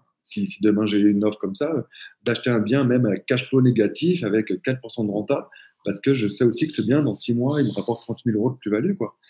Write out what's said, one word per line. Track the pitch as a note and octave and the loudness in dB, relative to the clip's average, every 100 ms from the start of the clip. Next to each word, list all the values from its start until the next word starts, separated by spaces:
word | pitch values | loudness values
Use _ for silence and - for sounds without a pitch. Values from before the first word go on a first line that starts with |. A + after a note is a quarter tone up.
| _ _ | _ _
si, | - G#2 G2 | -12 -6 -6
si | - | 0
demain | G#2+ G#2 G#2+ | 2 2 2
j'ai | G#2 | 4
une | G#2 G2+ G#2 | 4 4 0
offre | - | -2
comme | F#2+ G2 | -6 -4
ça, | D3 | -4
euh, | D3 - - - _ | -4 -6 -14 -20 _
d'acheter | A#2+ A2+ B2+ | -4 -2 0
un | A2+ | 0
bien | G#2 C#3 B2+ | 2 2 2
même | B2 G#2 | 2 2
à | F#2+ | 0
cash | - B2+ - | 0 -2 2
flow | C3 | 4
négatif | B2+ A2+ G2+ - E3 F3 | 4 4 2 0 0 0
avec | G#2 A2 G#2+ F#2 | 0 0 -2 -4
quatre | C3 B2+ | -4 -6
pour | A2+ | -6
cent | - | -6
de | G#2 | -4
renta, | G2+ G#2+ C#3+ - - - _ | -4 -2 -4 -6 -18 -20 _
parce | G2+ G2 | -8 -2
que | C3+ | 0
je | C3 G#2 | 2 0
sais | - A#2+ | 2 0
aussi | G#2+ D3+ | 2 -2
que | |
ce | - | -2
bien, | G#2+ D3 | 0 2
dans | C3 | 0
six | G2+ - | -4 -4
mois, | A#2 B2+ D3+ | -2 0 0
il | A2+ | 0
me | |
rapporte | G2 A2 A2+ | -2 -4 -6
trente | - A2 A#2+ | -8 -6 -2
mille | G#2 | 0
euros | B2 | 0
de | B2+ | -2
plus-value, | G#2 G#2 F3+ G3 | -2 -2 0 -2
quoi. | G#2+ - | -6 -10